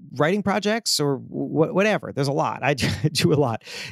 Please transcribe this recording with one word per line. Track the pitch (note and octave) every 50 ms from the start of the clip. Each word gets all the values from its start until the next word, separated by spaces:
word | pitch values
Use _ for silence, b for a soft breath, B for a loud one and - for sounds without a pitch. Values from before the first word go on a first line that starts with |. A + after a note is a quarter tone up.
| - C#3 -
writing | B2 D3 D#3+ G3 G#3 F3+
projects | G3+ F#3+ G#3 F#3+ G#3 A3 A#3 - - - -
or | D3 C#3+ C#3
wh-, | A#2+ A2+ - - C#3+ C#3+ B2 C#3 D3 D#3 - -
whatever. | F#3 G3+ G#3+ G3 - - - -
There's | - C#3+ C#3
a | C#3
lot. | D#3+ D3+ A2+ G#2+ - B2+
I | C3+ D3
<laughs> | B2+ - C#3 - - - - E3+
do | - - F3 D#3
a |
lot. | C#3+ C#3+ A#2+ A2 - B B B B B B